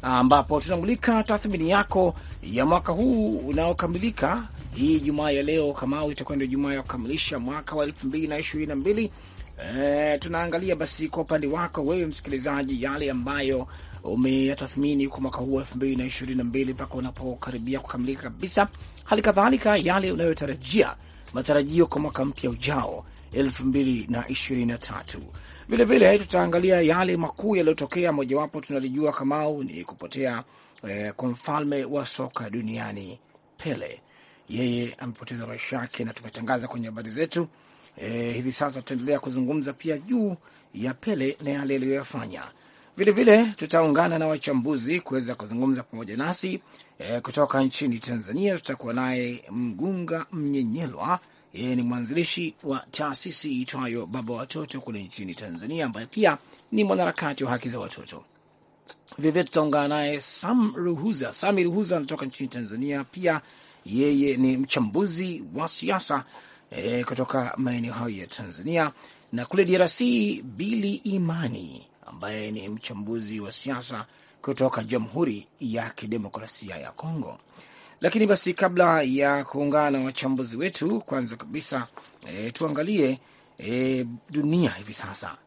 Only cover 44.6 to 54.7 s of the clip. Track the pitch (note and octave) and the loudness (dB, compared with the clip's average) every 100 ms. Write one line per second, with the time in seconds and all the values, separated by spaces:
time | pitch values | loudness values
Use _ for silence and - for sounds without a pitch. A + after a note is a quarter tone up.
44.6 | B2 C#3+ A#2 F3 - C3 A#2+ A#2+ G#2+ A#2 | 2 -2 0 -2 -2 -4 -4 -8 -6 -2
45.6 | C3 C3 A#2 A2+ G#2+ A2 D3+ F3+ F#3+ F#3 | 0 0 -4 -12 -8 -4 -2 -2 -2 -6
46.6 | _ - - _ E2+ A#2+ - B2 C#3+ C#3 | _ -20 -20 _ -6 -4 -4 2 4 4
47.6 | C3+ - C#3+ A#2 A#2+ A#2+ G2 B2+ G3+ F3+ | 2 2 -2 -2 -2 -4 -4 0 0 0
48.6 | - C3 C3 A#2 B2+ B2+ B2 B2 - G#2+ | -4 -8 -4 -2 0 -2 -2 -6 -8 -4
49.6 | B2 F#2+ E3+ F#3 E3+ D#3+ D3+ F3 C#3+ C#3 | -4 -2 -4 -2 -4 -6 -6 -4 -2 0
50.6 | A#2+ B2+ D#3+ D2 G#2+ F3+ - _ _ E2+ | 0 -2 -4 -4 -2 -2 -2 _ _ -6
51.6 | B2 B2+ A#2+ B2 A#2 D3+ E3 - E3 - | -2 0 0 -2 -2 0 0 -2 -4 -6
52.6 | D3 C3+ - - D3+ C3+ F3+ E3 D#3 B2+ | -6 -6 -6 -6 -4 -4 -4 -2 -2 -2
53.6 | B2+ C3+ B2+ A#2 E2+ B2 A2+ A#2 C3 D#3 | -4 -4 -4 -4 -6 -8 -6 -6 -6 -8
54.6 | D3 | -8